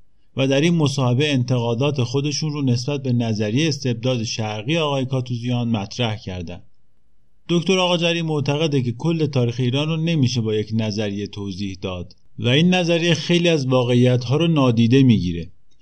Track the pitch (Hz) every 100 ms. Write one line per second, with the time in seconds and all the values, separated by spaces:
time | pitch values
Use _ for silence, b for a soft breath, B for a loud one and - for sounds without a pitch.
0 | - _ - - 135 135 165 170 143 135
1 | 127 123 151 139 123 127 117 117 143 147
2 | 113 139 143 143 156 147 135 120 143 143
3 | 131 120 117 104 107 120 160 135 127 117
4 | 131 123 110 - 110 107 107 165 151 139
5 | 127 131 123 120 120 123 117 113 95 -
6 | 120 104 - 90 85 87 - - - -
7 | - - - - - 170 170 190 180 175
8 | 170 170 165 151 143 143 160 143 120 113
9 | 165 170 156 135 120 117 123 131 156 165
10 | 160 165 127 123 110 107 104 110 110 104
11 | 104 101 98 104 101 92 101 95 95 90
12 | 87 - - - 113 135 180 180 170 170
13 | 170 160 - 175 170 165 127 127 120 123
14 | 123 127 110 147 170 156 131 113 117 131
15 | 135 104 87 85 - - - -